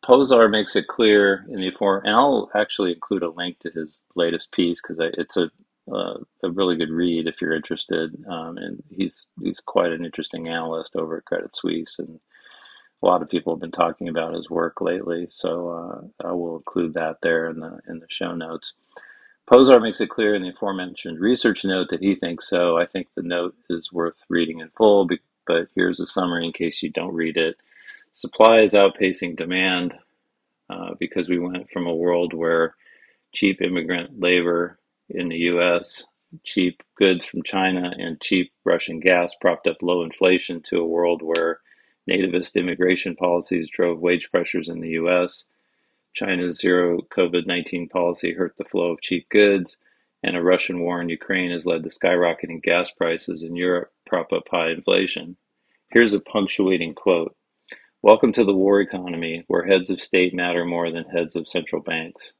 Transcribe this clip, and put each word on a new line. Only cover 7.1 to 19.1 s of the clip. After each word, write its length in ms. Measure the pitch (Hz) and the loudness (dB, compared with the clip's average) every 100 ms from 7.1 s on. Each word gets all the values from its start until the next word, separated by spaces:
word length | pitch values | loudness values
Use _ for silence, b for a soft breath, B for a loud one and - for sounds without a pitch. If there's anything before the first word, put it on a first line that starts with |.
| 82 82 | -2 -4
if 140 | - | -6
you're 160 | 82 80 | -4 -4
interested. 680 | - - - 85 80 - - | -4 -10 -4 -4 -4 -8 -12
Um, 280 | 85 82 85 | -12 -10 -12
and 260 | 85 90 - | -12 -14 -16
he's, 380 | 90 95 - _ - | -8 -8 -8 _ -10
he's 160 | 90 87 | -8 -8
quite 320 | - 95 87 | -4 0 0
an 140 | 82 | -2
interesting 440 | 85 - 78 82 82 | -8 -10 -10 -10 -6
analyst 460 | 82 82 82 80 | -6 -6 -8 -6
over 220 | 82 80 82 | -8 -6 -8
at 80 | |
Credit 300 | - 85 - - | -6 -6 -6 -6
Suisse, 420 | 90 82 80 - | -4 -4 -8 -12
and 220 | - 80 _ B B B B B B _ | -14 -14 _ B B B B B B _
a 40 | 90 | 2
lot 140 | 90 | 2
of 80 | 82 | 2
people 240 | 87 85 | -4 -2
have 80 | 82 | -6
been 120 | 85 | -6
talking 360 | - 85 85 87 | -2 -2 0 -6
about 260 | 82 82 | -4 -4
his 140 | 85 82 | -8 -6
work 320 | 85 82 - | -4 -4 -2
lately, 460 | 90 90 101 85 87 | -4 -4 -4 -6 -8
so, 380 | - 90 85 87 85 87 - - _ | -6 -6 -4 -6 -8 -12 -14 -16 _
uh, 60 | 90 | -8
I 40 | |
will 240 | 90 85 82 | -6 -6 -8
include 380 | - - 85 | -6 -4 -2
that 240 | 80 80 78 | -2 -6 -4
there 300 | 85 82 82 | 0 0 -2
in 80 | 80 | -8
the, 220 | 80 87 - | -12 -16 -16
in 100 | 85 | -16
the 80 | 82 | -14
show 240 | - 87 | -8 -8
notes. 400 | 85 82 82 - _ _ B B | -6 -10 -12 -14 _ _ B B